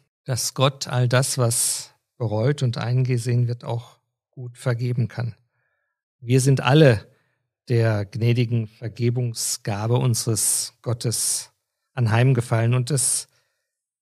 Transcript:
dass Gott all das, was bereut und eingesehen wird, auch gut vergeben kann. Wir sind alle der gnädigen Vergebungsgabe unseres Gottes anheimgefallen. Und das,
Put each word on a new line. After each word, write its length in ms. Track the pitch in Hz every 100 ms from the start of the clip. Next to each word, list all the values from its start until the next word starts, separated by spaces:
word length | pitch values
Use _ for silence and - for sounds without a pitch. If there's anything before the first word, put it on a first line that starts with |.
| _ _
dass 300 | - 120 -
Gott 340 | - 131 139 -
all 200 | 123 123
das, 300 | 123 135 -
was 560 | 117 117 - - - _ _ -
bereut 440 | 113 107 123 147
und 160 | 127 -
eingesehen 680 | 113 127 123 123 120 120 120
wird, 180 | 120
auch 340 | 131 117 117 _ _ _ _
gut 260 | - 123 120
vergeben 520 | 131 117 123 123 117
kann. 260 | - 120 - _ _ _ _ _ _ _ _
Wir 200 | 117 131
sind 200 | 131 131
alle 460 | 123 147 151 104 - _ _ _ _ _ -
der 360 | 120 113 104
gnädigen 600 | 98 110 113 120 117 117 107
Vergebungsgabe 1300 | - 117 - 120 123 120 113 - - - 101 110 123
unseres 800 | 131 113 - 107 - - - -
Gottes 680 | - 120 - - - - - _ _ _ _
anheimgefallen. 840 | - 117 113 131 123 - 113 117
Und 160 | 127 123
das, 380 | 143 - - - _ _ _ _ _ _ _